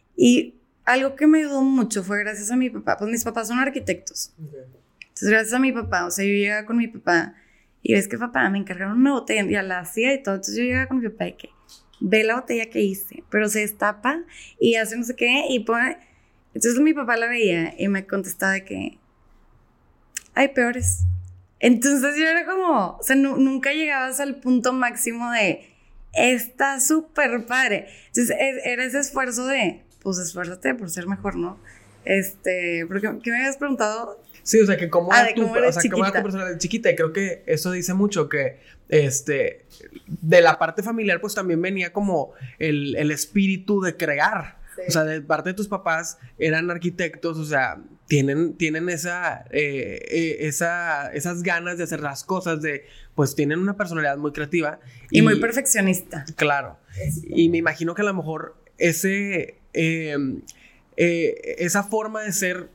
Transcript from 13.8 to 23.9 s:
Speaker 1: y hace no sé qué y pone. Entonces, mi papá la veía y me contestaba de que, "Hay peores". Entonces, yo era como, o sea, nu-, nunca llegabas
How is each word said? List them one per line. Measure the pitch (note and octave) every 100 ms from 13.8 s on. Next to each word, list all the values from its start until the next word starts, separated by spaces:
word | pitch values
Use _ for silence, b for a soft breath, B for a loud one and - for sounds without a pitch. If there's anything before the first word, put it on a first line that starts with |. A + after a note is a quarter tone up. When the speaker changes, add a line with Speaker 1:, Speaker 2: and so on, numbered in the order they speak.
| G#3 G#3+ B3+ D#4+ E4+ B B B
Speaker 1:
y | A#3+ A3+
hace | A3 A#3
no |
sé | A#3 B3
qué | A#3+ C4+ -
y | B3
pone. | G#3+ A#3 B3+ - b b b b _
Entonces, | G#3+ A3+ A#3+
mi | D#4
papá | D4 A#3+ A3+
la | A#3
veía | A#3+ G3+ E3+ E3 -
y | G3
me | G3 F#3+
contestaba | G3 F#3+ - F#3+
de | F#3+ F#3+
que, | - - - _ _ _ _ _ _ _ _ _ _ _ - -
"Hay | B3 C#4
peores". | C4+ A#3+ B3 B3 - - - - - _ _
Entonces, | - A#3 C4+ C#4 C#4 D4
yo | D#4+
era | E4+ D#4
como, | F#4+ F4 B3+ F#3 -
o |
sea, | - C4+
nu-, | C#4 C4
nunca | C4+ C4+ C4+
llegabas | D4+ D4+